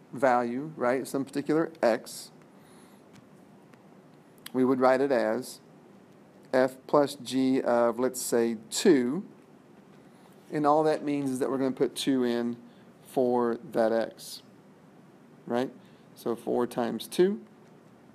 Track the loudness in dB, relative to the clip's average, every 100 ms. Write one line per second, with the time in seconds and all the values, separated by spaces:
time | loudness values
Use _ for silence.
0 | -18 -2 2 2 0 -4 -8 -4 -2 -2
1 | -4 -6 -4 -6 -2 0 -2 0 0 0
2 | -4 -18 -18 -20 -20 -20 -20 -20 -20 -20
3 | -20 -20 -20 -20 -20 -20 -20 -20 -20 -20
4 | -20 -20 -20 -20 -8 0 2 4 4 4
5 | 2 2 2 -2 -6 -16 -20 -20 -20 -20
6 | -20 -20 -20 -20 -2 2 2 -2 0 2
7 | 2 -2 -6 0 2 2 2 2 2 2
8 | -2 -4 -2 0 0 -2 -8 0 4 6
9 | 4 -4 -10 -20 -20 -20 -20 -20 -20 -20
10 | -20 -20 -20 -20 -8 0 2 4 2 0
11 | -2 -4 -4 -2 -2 -2 -2 0 -2 -2
12 | 0 2 2 0 -2 -6 -14 -20 -20 -20
13 | -6 -2 0 2 0 -4 -6 0 2 0
14 | -2 -8 -18 -18 -20 -20 -20 -20 -20 -20
15 | -20 -20 -20 -20 -6 -4 -4 -8 -20 -20
16 | -20 -10 -6 -6 -4 -2 -2 -2 -4 -6
17 | -8 2 2 2 -10 -20 -20 -20 -20 -20
18 | -20